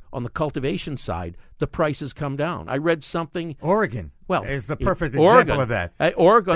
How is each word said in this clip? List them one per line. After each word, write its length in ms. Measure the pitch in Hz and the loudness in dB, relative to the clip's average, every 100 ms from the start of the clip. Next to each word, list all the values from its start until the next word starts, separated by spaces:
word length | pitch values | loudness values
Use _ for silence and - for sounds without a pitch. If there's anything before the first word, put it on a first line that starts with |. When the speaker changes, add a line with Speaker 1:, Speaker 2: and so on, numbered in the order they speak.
| - | -12
Speaker 1:
on 100 | 123 | -8
the 60 | 123 | -8
cultivation 680 | - 151 143 131 190 - 135 | -4 -4 -2 -4 -4 -6 -10
side, 380 | - 87 87 85 - - | -8 -8 -8 -12 -16 -6
the 80 | 147 | -6
prices 460 | - 156 143 143 | -2 -2 -2 -8
come 240 | - 143 139 | -8 -6 -4
down. 320 | 156 156 78 | -4 -6 -6
I 80 | 139 | -2
read 260 | 160 160 | 0 0
something 540 | - 175 165 180 170 139 | -2 -6 -6 -6 -8 -6
Speaker 2:
Oregon 520 | 156 208 190 104 78 - - | 0 2 0 -4 -10 -12 -4
Speaker 1:
Well, 140 | - | -2
Speaker 2:
is 240 | 101 139 120 | -2 -6 -6
the 100 | 156 | -2
Speaker 1:
in 80 | 196 | 0
Speaker 2:
perfect 300 | 180 160 139 | 0 -2 4
Speaker 1:
Oregon, 240 | 170 247 | 6 8
Speaker 2:
example 220 | - 143 | 6 2
of 60 | 120 | 0
that. 220 | 110 87 - | -2 -4 -2
Speaker 1:
at 160 | 160 - | 0 4
Oregon, 360 | 175 226 185 | 6 6 4